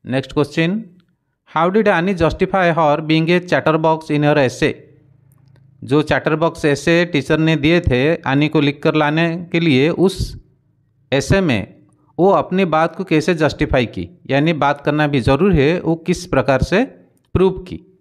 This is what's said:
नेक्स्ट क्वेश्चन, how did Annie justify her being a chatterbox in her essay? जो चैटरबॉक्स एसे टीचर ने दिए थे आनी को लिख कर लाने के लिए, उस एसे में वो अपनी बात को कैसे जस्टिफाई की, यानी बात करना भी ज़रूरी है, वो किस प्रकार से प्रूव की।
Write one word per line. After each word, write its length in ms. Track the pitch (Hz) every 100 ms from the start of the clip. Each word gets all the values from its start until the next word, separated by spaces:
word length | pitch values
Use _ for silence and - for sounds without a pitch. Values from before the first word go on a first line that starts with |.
नेक्स्ट 280 | - 131 -
क्वेश्चन, 500 | - 143 - 165 208 - _ _ _ _ _ _
how 120 | 156 170
did 200 | 208 208
Annie 260 | 175 180
justify 480 | 185 160 - 185 190 175
her 220 | 160 151 151 156
being 200 | 160 160
a 80 | 175
chatterbox 680 | 175 147 160 156 160 160 -
in 100 | 147 147
her 80 | 147
essay? 320 | 127 - 147 - - _ _ _ _ _ _ _ _ _
जो 200 | 113 147
चैटरबॉक्स 640 | 147 139 - 156 165 165
एसे 300 | 156 139 - 170
टीचर 320 | 175 175 - 156
ने 160 | 160
दिए 240 | 160 147 170
थे 180 | - 127 143 165
आनी 240 | - 139 151
को 120 | 156
लिख 200 | 143 143
कर 120 | 160
लाने 300 | 151 147 156 170 165 175
के 80 | 170
लिए, 300 | 170 127 147
उस 480 | - 131 - - - _ _ _ _ _ _ _
एसे 300 | 135 - 196
में 340 | 180 110 - - _ _ _ -
वो 120 | 185
अपनी 340 | 170 - 185 185
बात 280 | 156 165
को 80 | -
कैसे 300 | 185 156 151
जस्टिफाई 500 | 170 151 - 151 139 120
की, 200 | - 85 - -
यानी 240 | 135 156
बात 260 | 156 143 143
करना 260 | 156 151 151
भी 140 | 139
ज़रूरी 360 | 113 135 196 160
है, 220 | 139 180
वो 160 | - 165
किस 280 | 170 175 -
प्रकार 360 | 135 127 131
से 200 | 131 180 269 - _ _ _
प्रूव 220 | - 185 - -
की। 120 | - _ _